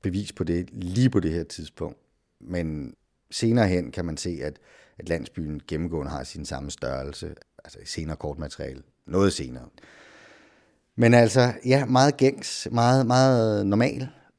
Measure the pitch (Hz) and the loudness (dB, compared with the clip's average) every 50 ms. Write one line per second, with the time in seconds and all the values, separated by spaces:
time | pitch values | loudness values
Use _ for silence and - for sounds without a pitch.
0 | - 98 87 101 101 - - - 92 82 87 87 90 - - 101 92 87 90 120 | -6 -4 -4 -4 -6 -6 -8 -6 -4 -2 -2 -2 -2 -6 -8 -8 -6 -2 0 2
1 | 127 131 127 101 85 80 82 85 82 - - - 78 - _ - 80 73 - _ | 2 4 2 2 0 0 -4 -4 -6 -8 -12 -14 -14 -14 _ -10 -10 -10 -12 _
2 | _ _ _ _ _ _ _ _ - 76 90 87 82 78 78 76 69 - - _ | _ _ _ _ _ _ _ _ -12 -8 -6 -4 -4 -4 -6 -6 -8 -10 -14 _
3 | _ _ _ _ _ - - - 120 113 117 123 110 95 92 90 80 58 - 90 | _ _ _ _ _ -12 -6 -2 0 2 4 4 4 4 2 0 -2 -4 -8 -8
4 | 85 85 78 - - 90 85 73 64 73 71 - _ _ _ _ _ _ _ - | -6 -6 -6 -6 -6 -8 -8 -8 -8 -10 -10 -12 _ _ _ _ _ _ _ -12
5 | - 80 85 80 - - - - 80 76 76 71 - - 80 78 85 80 82 78 | -6 -4 -4 -4 -6 -10 -10 -10 -8 -8 -8 -10 -8 -6 -6 -4 -4 -4 -4 -6
6 | 67 73 78 69 65 - - 82 76 - 76 67 69 73 - - - 64 67 67 | -6 -6 -8 -10 -10 -12 -12 -12 -10 -10 -10 -10 -10 -10 -10 -8 -8 -6 -6 -6
7 | - 73 - - 82 78 76 - - _ _ - - - - - - - - - | -8 -10 -12 -12 -12 -14 -14 -16 -20 _ _ -20 -20 -20 -20 -20 -14 -12 -10 -8
8 | 80 78 78 - - 76 71 78 78 69 - - 71 67 65 69 - _ _ _ | -8 -8 -8 -8 -8 -10 -8 -8 -10 -12 -10 -12 -12 -12 -12 -14 -20 _ _ _
9 | - - 82 95 101 98 - - - 64 - 62 60 - _ - - - - - | -10 -2 0 2 4 2 2 0 -8 -10 -12 -16 -18 -20 _ -20 -20 -20 -20 -20
10 | - - - - - - - _ _ _ _ _ _ _ _ _ _ _ - - | -20 -20 -20 -20 -20 -20 -20 _ _ _ _ _ _ _ _ _ _ _ 0 4
11 | 120 117 123 120 117 110 98 131 120 123 117 - - 127 131 139 139 117 127 127 | 6 8 8 8 8 8 6 4 4 4 2 -2 0 2 2 2 4 4 4 4
12 | 135 147 139 - 131 135 135 - - - - - - - 120 117 117 123 127 135 | 4 4 4 4 2 2 2 0 -10 -10 -10 -10 -8 -2 0 2 4 4 4 4
13 | 131 117 123 127 131 135 127 120 113 110 104 101 101 98 101 107 120 147 - - | 4 4 4 4 6 4 4 4 2 2 2 0 0 2 2 2 2 0 -2 -6
14 | 131 - - _ _ _ _ | -10 -12 -14 _ _ _ _